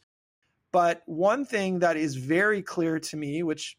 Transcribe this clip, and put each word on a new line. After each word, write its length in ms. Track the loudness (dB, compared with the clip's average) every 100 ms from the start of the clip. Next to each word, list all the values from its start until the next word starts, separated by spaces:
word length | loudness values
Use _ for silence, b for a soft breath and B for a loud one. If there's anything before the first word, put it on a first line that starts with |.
| _ _ _ _ _ _ _
But 320 | 2 4 2 -4
one 400 | 0 2 2 0
thing 340 | -2 0 2
that 160 | 2 2
is 200 | -2 -4
very 460 | 0 2 2 0
clear 380 | -4 -2 -2 -2
to 180 | -6 -8
me, 260 | -6 -4
which 340 | -4 -4 -8